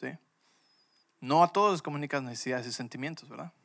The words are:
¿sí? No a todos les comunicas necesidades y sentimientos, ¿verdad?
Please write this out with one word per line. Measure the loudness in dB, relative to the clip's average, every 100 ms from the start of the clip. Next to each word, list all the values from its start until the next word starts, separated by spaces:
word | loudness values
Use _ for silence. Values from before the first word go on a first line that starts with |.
¿sí? | -10 -10 _ _ _ _ _ _ _ _ _ _
No | 2 6
a | 6
todos | 6 4
les | 4
comunicas | -2 -6 -2 -4
necesidades | -4 -6 -2 -2 -2
y |
sentimientos, | -6 -6 -6 -8 -8 -12
¿verdad? | -14 -14 -16